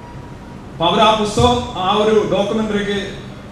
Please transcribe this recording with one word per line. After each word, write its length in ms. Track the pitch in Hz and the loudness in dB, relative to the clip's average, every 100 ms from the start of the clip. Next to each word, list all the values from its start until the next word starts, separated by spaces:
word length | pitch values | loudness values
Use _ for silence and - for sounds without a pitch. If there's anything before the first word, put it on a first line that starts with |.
| - - - - - - - | -16 -16 -16 -16 -16 -16 -14
അപ്പൊ 140 | - 165 | -2 0
അവർ 140 | 208 | 4
ആ 200 | 220 220 | 4 4
പുസ്തകം, 580 | 208 233 240 240 - 190 | 0 2 4 2 -2 -2
ആ 160 | 185 | 0
ഒരു 360 | 214 214 214 165 185 | 2 4 4 4 2
ഡോക്യുമെന്ററിക്ക് 840 | 202 220 214 202 196 202 190 - - - - | 0 0 0 -2 -2 -2 -4 -10 -14 -14 -10